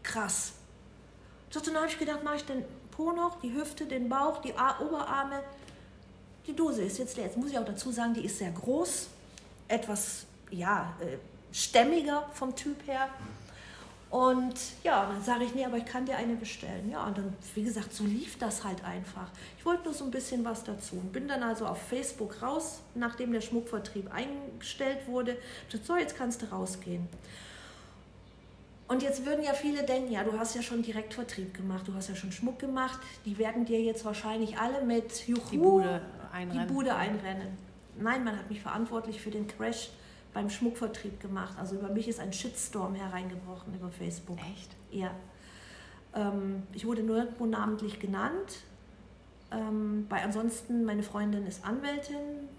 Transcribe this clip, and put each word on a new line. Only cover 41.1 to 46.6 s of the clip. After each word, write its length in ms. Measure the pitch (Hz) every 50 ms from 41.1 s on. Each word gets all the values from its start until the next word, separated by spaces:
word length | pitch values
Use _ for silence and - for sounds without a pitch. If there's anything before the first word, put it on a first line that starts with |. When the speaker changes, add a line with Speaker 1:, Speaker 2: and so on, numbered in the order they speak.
| 202 -
Speaker 1:
gemacht. 340 | - 190 196 190 185 190 - -
Also 180 | 175 185 196
über 120 | 196 190 196
mich 200 | 202 220 220 240
ist 100 | 226 -
ein 140 | - 196
Shitstorm 600 | 180 - - 240 - - - - - 208 185 190 196
hereingebrochen 760 | 196 196 190 185 180 185 185 180 180 185 185 185 180 - 214
über 160 | 190 185 180 175
Facebook. 480 | 170 175 175 170 170 - - - 175 165
Speaker 2:
Echt? 340 | 165 170 202 - - - - - - -
Speaker 1:
Ja. 220 | - 196 190 185 180 185 - - - - - - - - - - - - - - - - - - -
Ähm, 500 | 214 208 202 196 202 196 196 196 190